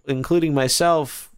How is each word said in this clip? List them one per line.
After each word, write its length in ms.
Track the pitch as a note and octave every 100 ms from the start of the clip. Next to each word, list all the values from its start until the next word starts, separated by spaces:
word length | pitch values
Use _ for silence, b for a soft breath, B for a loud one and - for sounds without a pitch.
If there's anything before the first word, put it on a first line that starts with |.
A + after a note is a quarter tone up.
| -
including 460 | C3 C3 E3+ E3
myself, 760 | C#3 C3 - E3+ D#3+ C3+ - -